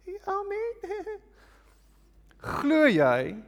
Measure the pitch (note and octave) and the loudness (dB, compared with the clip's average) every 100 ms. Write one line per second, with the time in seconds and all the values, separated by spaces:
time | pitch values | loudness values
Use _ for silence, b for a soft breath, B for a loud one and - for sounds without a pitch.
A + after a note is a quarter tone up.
0 | F#4 G4+ - G4 G4+ G4+ A#4 A#4 F4 G#4 | -16 -14 -6 -6 -4 -6 -8 -8 -10 -10
1 | F#4+ G#4+ _ _ _ _ _ _ _ _ | -10 -14 _ _ _ _ _ _ _ _
2 | _ _ _ _ - - C#4+ D#4 D4+ E3 | _ _ _ _ -8 -2 2 4 6 6
3 | C3+ B2 C#3 G#3+ | 4 4 0 -8